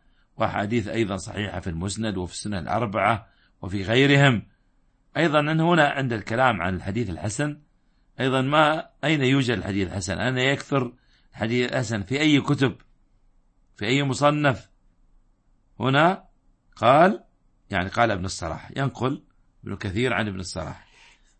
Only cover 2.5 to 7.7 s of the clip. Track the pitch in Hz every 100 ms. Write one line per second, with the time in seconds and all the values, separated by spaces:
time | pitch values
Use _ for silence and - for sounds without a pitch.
2.5 | 101 78 107 117 101 98 113 - _ _
3.5 | _ 98 98 92 120 139 143 139 113 -
4.5 | _ _ _ _ _ _ - 165 151 147
5.5 | 160 165 175 143 139 135 113 95 117 131
6.5 | 107 87 90 92 101 107 80 95 - 147
7.5 | 147 _